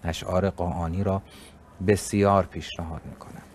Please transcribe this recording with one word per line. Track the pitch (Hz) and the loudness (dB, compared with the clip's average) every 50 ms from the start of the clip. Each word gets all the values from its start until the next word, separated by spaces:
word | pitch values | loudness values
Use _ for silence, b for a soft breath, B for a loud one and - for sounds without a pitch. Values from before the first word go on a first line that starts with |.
| - | -4
اشعار | 87 85 - - - 95 92 92 98 | -6 -6 -6 -4 -2 0 2 2 0
قاآنی | - - 87 85 - 85 85 82 82 92 101 | 0 -2 -4 -4 -2 -4 -4 -4 -2 -2 0
را | 101 95 98 - B B B B B B B - - - - 95 | 0 0 -2 -2 B B B B B B B -20 -20 -14 -8 2
بسیار | 95 104 95 - - - 104 98 98 98 98 92 | 2 2 2 2 -2 2 4 6 6 6 6 4
پیشنهاد | 90 - 87 80 - - - 87 80 80 80 - | 2 -4 -10 -10 -10 -10 -10 -8 -8 -8 -10 -12
می‌کنم. | - - - - - - - - - - | -14 -16 -16 -18 -18 -18 -18 -18 -20 -20